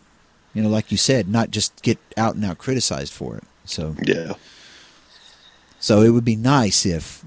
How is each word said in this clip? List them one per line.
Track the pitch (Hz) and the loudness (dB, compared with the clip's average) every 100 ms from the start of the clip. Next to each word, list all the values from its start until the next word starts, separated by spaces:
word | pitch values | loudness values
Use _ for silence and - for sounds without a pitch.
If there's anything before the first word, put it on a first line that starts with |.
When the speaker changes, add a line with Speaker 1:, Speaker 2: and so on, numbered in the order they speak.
| _ _ _ _ _ | _ _ _ _ _
Speaker 1:
you | 107 | -2
know, | 107 | 0
like | 107 - | 0 0
you | 101 | -2
said, | - 131 90 | 2 2 2
not | 113 110 | 0 0
just | 107 - - | -2 -4 -4
get | 123 - _ - | -2 -4 _ -2
out | 113 | -2
and | - 101 | -2 -4
out | 80 | -6
criticized | - 131 - 69 71 | -4 -2 -2 -4 -8
for | - 64 53 | -10 -10 -12
it. | - _ - | -16 _ -12
So | - 80 76 | -8 -6 -4
Speaker 2:
Yeah. | - - - 101 - - - - - _ _ - - - _ _ - _ | -2 -2 -4 -12 -16 -20 -20 -20 -20 _ _ -20 -20 -20 _ _ -20 _
Speaker 1:
so | - 107 | 2 6
it | 113 | 6
would | 120 | 6
be | 117 110 | 2 0
nice | 123 143 104 - 98 | 2 2 2 0 0
if, | 80 - - | -2 -6 -12